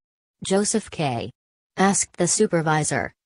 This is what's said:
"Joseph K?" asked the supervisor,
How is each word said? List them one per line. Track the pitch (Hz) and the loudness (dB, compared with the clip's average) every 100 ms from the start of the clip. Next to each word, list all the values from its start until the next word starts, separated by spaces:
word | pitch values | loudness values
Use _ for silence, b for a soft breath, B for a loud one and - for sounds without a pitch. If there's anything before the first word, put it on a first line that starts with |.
| _ _ _ _ - | _ _ _ _ -2
"Joseph | 190 208 220 - | 0 2 -2 -4
K?" | - 147 120 101 - _ _ _ - | -4 -4 -2 -6 -10 _ _ _ 0
asked | 190 185 - - | 2 2 -2 -2
the | 175 | 0
supervisor, | - 214 170 160 156 147 131 - - | 2 2 2 2 0 0 -2 -4 -8